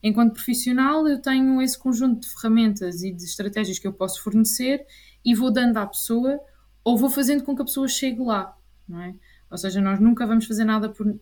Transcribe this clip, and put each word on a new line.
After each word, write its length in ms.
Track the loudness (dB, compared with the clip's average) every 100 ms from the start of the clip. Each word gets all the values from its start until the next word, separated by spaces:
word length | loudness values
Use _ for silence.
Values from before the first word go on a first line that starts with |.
Enquanto 300 | 0 4 4
profissional, 720 | 2 -4 -2 0 2 2 2 2
eu 140 | 0
tenho 400 | 0 2 4 4
esse 180 | 2 -2
conjunto 440 | -2 0 2 0
de 60 | -4
ferramentas 680 | -6 2 4 4 0 -4 -6
e 100 | -8
de 100 | -8
estratégias 540 | -12 -8 -6 -4 -4 -4
que 80 | -6
eu 60 |
posso 300 | -6 -6 -6
fornecer 640 | -2 2 2 0 -2 -2 -6 -20 -20 _
e 120 | 0
vou 180 | 2 2
dando 240 | 2 2 0
à 100 | -2
pessoa 540 | -6 -2 0 0 -2 -8 _ _ _
ou 140 | 0 2
vou 140 | 2
fazendo 340 | 0 0 0
com 100 | -2
que 60 | -6
a 40 | -4
pessoa 200 | -4 -2
chegue 360 | -2 -4 -4
lá, 340 | -2 -2 -4 -14 _ _ -16
não 120 | -14
é? 120 | -14 -16 _ _ _
Ou 80 | -8
seja, 240 | -4 0
nós 180 | 0 4
nunca 260 | 4 4 2
vamos 200 | 0 0
fazer 180 | 0
nada 240 | 0 0 -2
por 260 | -4 -4 -4